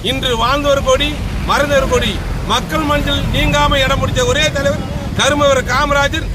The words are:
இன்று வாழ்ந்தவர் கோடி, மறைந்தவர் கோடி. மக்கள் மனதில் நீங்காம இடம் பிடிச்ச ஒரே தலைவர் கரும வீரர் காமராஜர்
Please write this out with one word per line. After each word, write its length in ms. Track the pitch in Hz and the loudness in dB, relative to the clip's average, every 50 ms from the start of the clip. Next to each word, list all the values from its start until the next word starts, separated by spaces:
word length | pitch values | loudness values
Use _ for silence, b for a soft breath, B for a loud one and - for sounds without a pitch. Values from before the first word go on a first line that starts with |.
| - | -2
இன்று 340 | 220 262 269 254 269 247 226 | -2 -2 -2 0 -2 0 0
வாழ்ந்தவர் 500 | 226 240 269 285 285 285 277 277 - 262 | 2 2 0 2 2 2 2 2 2 2
கோடி, 280 | 262 269 285 294 294 - - - - - - - | 2 2 2 -2 -2 -4 -6 -4 -4 -4 -2 0
மறைந்தவர் 460 | 196 247 285 190 190 180 175 170 202 | 0 0 2 2 2 2 2 2 0
கோடி. 240 | - - 214 190 - - - - - - - | 0 0 0 -4 -4 -4 -4 -6 -4 -2 -2
மக்கள் 420 | 214 247 254 - 320 311 311 285 | -2 -2 -2 -2 -4 -2 0 0
மனதில் 340 | 294 285 - 285 285 277 269 - | 0 0 0 0 -2 -2 -2 -2
நீங்காம 480 | - 269 294 294 - 294 294 294 285 277 | 0 0 0 2 2 2 2 2 2 2
இடம் 220 | 269 262 269 269 | 2 2 0 0
பிடிச்ச 240 | 262 254 - 254 247 | 0 -2 0 0 0
ஒரே 260 | 240 254 285 311 294 | 0 2 0 0 0
தலைவர் 340 | - 285 277 277 294 294 - - - - - - - - | 0 0 0 0 -2 -2 -4 -6 -6 -6 -6 -6 -2 0
கரும 300 | 220 262 294 285 294 277 | 2 2 2 4 4 2
வீரர் 240 | 269 262 247 - | 2 2 0 -2
காமராஜர் 560 | 247 262 294 285 277 285 277 277 311 320 311 - | 0 0 0 2 2 2 2 0 -2 -4 -4 -6